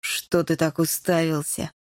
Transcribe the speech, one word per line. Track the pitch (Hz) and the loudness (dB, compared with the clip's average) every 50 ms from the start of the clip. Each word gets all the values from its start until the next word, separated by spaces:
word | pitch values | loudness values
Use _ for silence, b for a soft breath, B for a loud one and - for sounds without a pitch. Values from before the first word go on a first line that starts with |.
Что | - - - - - _ - 175 165 | -4 -4 -6 -6 -4 _ 0 0 2
ты | - 165 | 2 2
так | 156 165 160 - - | 2 2 0 2 0
уставился? | 165 160 - - - - 180 165 165 160 160 151 147 - - - - 165 _ _ | 0 0 0 -4 0 2 2 2 2 2 0 -2 -2 -4 -4 -6 -6 -8 _ _